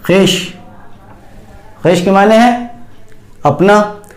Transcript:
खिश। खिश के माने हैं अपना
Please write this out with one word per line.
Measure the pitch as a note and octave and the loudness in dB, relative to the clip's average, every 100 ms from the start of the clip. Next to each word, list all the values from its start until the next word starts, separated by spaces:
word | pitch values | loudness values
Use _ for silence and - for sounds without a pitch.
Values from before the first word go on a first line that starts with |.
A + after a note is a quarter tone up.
खिश। | - F#3 F3+ - - - - - - - - - - - - - - - | 0 2 2 -2 -8 -16 -20 -20 -20 -20 -20 -20 -20 -20 -20 -20 -20 -4
खिश | D#3 F3+ | 0 0
के | F3+ | 2
माने | G3 G3+ A3 | 2 4 4
हैं | A#3+ A#3+ - - - - - - - - | 2 0 -8 -16 -20 -20 -20 -20 -20 -6
अपना | D3 C#3 F#3+ G#3 G#3 - - | -4 0 2 2 0 -8 -20